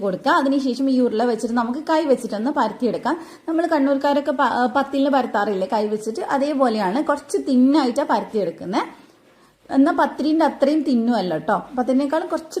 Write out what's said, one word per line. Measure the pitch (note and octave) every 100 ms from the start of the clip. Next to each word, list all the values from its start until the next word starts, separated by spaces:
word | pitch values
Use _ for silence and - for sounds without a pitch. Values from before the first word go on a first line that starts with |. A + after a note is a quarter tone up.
കൊടുക്കുക. | G3 F#3 C#4 E4
അതിനുശേഷം | C4+ C#4 C4 A#3 C4+
ഈ | B3+ A#3+
ഉരുള | G#3+ B3
വെച്ചിട്ട് | A3+ A#3 A#3+
നമുക്ക് | A#3 C#4+ D#4
കൈ | D#4+ D4+
വെച്ചിട്ടൊന്ന് | B3 A3 G#3 B3 D4
പരത്തിയെടുക്കാം. | A3 - A#3+ F3+ A#3+ E4 - - -
നമ്മൾ | D#4+ E4+
കണ്ണൂർക്കാരൊക്കെ | D4+ C#4 C#4 C#4+ C#4+ D4 C#4
പ-, | B3 B3 B3 C#4
പത്തിലിന് | C4+ C#4 C#4 C4+
പരത്താറില്ലേ | - G#3+ G#3 F#3+ F#3
കൈ | A3 G#3+ G#3+
വെച്ചിട്ട്, | A3 A#3+ - C#4
അതേപോലെയാണ്. | C#4+ C#4 B3 G#3+ F#3 B3+ D4+
കുറച്ച് | D4 - G4 C#4
തിന്നായിട്ടാണ് | B3 C4 D4 B3 C4+ D4+
പരത്തിയെടുക്കുന്നത്. | A3 G#3 G#3+ E3+ E3 F3 C4 G#4+ - - _ _ _ _ _ - C4+
എന്നാൽ | D4+ E4
പത്തിരിൻ്റെ | C#4+ - C#4 D#4+ C#4+
അത്രയും | - C#4 D#4 C#4+
തിന്നും | A#3+ A#3 A3+
അല്ല | F3+ D#3 G#3+
ട്ടോ, | F#3+ - B3+
പത്തിരിനേക്കാളും | B3 C4 C#4+ D#4+ F4
കുറച്ച് | D#4+ - F#4